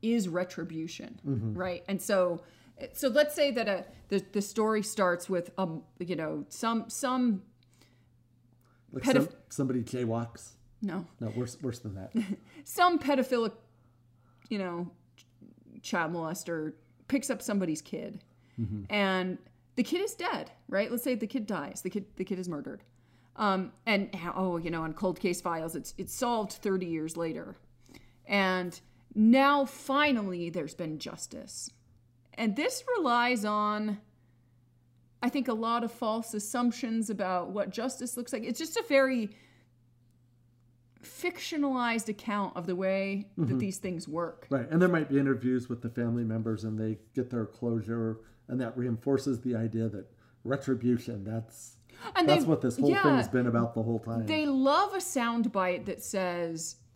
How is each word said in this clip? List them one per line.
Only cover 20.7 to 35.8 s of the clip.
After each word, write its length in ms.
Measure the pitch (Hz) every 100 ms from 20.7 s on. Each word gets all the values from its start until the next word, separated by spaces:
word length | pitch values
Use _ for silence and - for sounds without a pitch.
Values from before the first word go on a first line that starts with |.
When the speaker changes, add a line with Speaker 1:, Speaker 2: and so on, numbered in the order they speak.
| 190 220
Speaker 1:
Let's 120 | 233
say 120 | 254
the 120 | 247 220
kid 200 | 277 214
dies. 340 | 190 143 -
The 80 | 180
kid, 140 | 208 190 -
the 80 |
kid 140 | 185 185
is 100 | 180
murdered. 340 | 151 - 175 - _ _ _ _ -
Um, 360 | 214 190 185 - -
and, 240 | 202 202 185 175 -
oh, 200 | 190 170
you 120 | 165
know, 120 | 165
on 100 | 160
Cold 240 | 156 190 175
Case 200 | 196 175
Files, 340 | 180 165 160
it's, 200 | 165 - -
it's 140 | 175
solved 380 | - 240 240 202
thirty 340 | - 208 190 180
years 300 | 160 160 165
later. 400 | 165 - - - - _ - - - _ -
And 520 | 202 190 185 180 - - _ _
now 500 | - 214 254 269 285
finally 840 | 277 - - 269 294 247 202 180 170
there's 240 | 170 160
been 240 | - 165 156
justice. 680 | - 160 - - - - - - _ - _ _ _
And 200 | - 226
this 300 | 202 330 - - 494
relies 480 | 302 240 240 247
on, 540 | 208 208 208 208 214 208 - - _ _ _ _ _ _ _ _ _ _
I 60 | 247
think, 180 | 285 254
a 40 |
lot 280 | 220 226 233